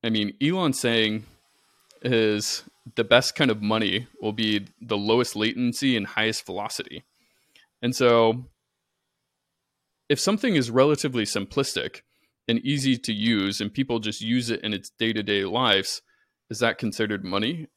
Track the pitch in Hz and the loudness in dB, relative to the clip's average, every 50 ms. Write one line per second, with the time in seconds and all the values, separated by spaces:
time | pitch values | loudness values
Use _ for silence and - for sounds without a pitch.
0 | - 113 110 107 104 101 - _ 135 151 175 190 180 147 127 - - 120 117 113 | -2 0 0 0 0 -2 -4 _ -2 0 0 0 0 0 -2 0 -2 0 2 2
1 | 110 107 107 110 107 - - _ _ _ _ _ _ _ _ _ _ _ - _ | 2 2 0 -4 -8 -12 -20 _ _ _ _ _ _ _ _ _ _ _ -20 _
2 | - 123 127 113 110 107 104 104 104 - - - - - _ _ _ 120 _ - | -2 0 2 4 4 4 2 0 -2 -4 -6 -6 -10 -16 _ _ _ -10 _ -4
3 | 113 107 113 123 127 - - - 151 127 110 107 104 104 110 110 110 95 90 104 | 2 6 4 4 4 2 0 2 2 2 2 0 0 0 0 2 2 0 0 -2
4 | 123 - _ - - 107 107 110 110 107 107 104 98 - _ _ 117 117 113 101 | -4 -6 _ -6 -6 -4 -2 0 0 0 0 0 -2 -6 _ _ -6 -4 -4 -2
5 | 101 107 110 123 123 - - 104 107 117 - - 123 120 120 - 139 135 127 113 | 2 4 4 4 4 0 -2 -2 -2 -2 0 0 -2 -2 -2 0 0 0 0 0
6 | 98 - - 110 110 110 110 - - - 90 95 101 107 - - - - - 80 | -2 -2 -2 0 0 0 -2 -4 -8 -8 -8 -6 -6 -6 -8 -8 -10 -10 -12 -16
7 | _ _ _ _ _ _ _ _ _ _ _ - _ _ _ _ - 120 131 - | _ _ _ _ _ _ _ _ _ _ _ -20 _ _ _ _ -4 -4 0 4
8 | 135 120 117 117 113 113 117 123 127 - _ _ _ _ _ _ _ _ _ _ | 4 6 6 6 6 4 2 0 -6 -14 _ _ _ _ _ _ _ _ _ _
9 | _ _ _ _ _ _ _ _ _ _ _ _ _ _ _ _ _ _ _ _ | _ _ _ _ _ _ _ _ _ _ _ _ _ _ _ _ _ _ _ _
10 | _ _ 147 135 - 190 208 214 - 247 196 147 123 117 113 127 131 151 151 - | _ _ -2 0 2 0 0 0 0 2 2 2 0 2 4 4 6 6 4 2
11 | - 147 127 120 107 - - 104 98 - - 143 135 - - - - 76 - - | -2 -2 -2 -2 -2 -2 -2 -4 -6 -4 -2 -4 -2 -2 -4 -6 -6 -6 -10 -14
12 | _ _ _ _ _ _ _ _ _ - 117 113 - 135 147 143 131 135 127 127 | _ _ _ _ _ _ _ _ _ -2 -2 -2 0 -2 -2 0 2 0 0 0
13 | - - 113 104 107 117 117 104 95 98 98 - 107 101 101 - 135 135 120 113 | -2 -6 -4 -2 0 0 2 2 0 -2 -2 -4 -6 -6 -4 -4 -2 -2 -2 -2
14 | 107 107 104 - 107 110 120 127 120 117 113 - - 107 104 98 - - _ _ | -2 -4 -8 -6 -4 -2 -2 0 0 -2 -4 -4 -4 -6 -6 -6 -8 -12 _ _
15 | 113 113 110 110 104 104 104 101 98 95 98 120 127 117 101 98 92 - - - | -2 0 0 -2 -2 0 0 0 0 -2 -2 0 2 4 2 2 2 -2 -8 -10
16 | _ _ _ _ _ _ _ _ _ _ 110 110 120 117 - - - 110 101 - | _ _ _ _ _ _ _ _ _ _ -4 0 0 0 0 0 -4 -6 -2 -2
17 | 113 107 107 98 95 92 90 98 107 120 170 165 156 - _ | -2 -2 -2 -6 -4 -4 -2 -2 -2 -2 -4 -6 -10 -14 _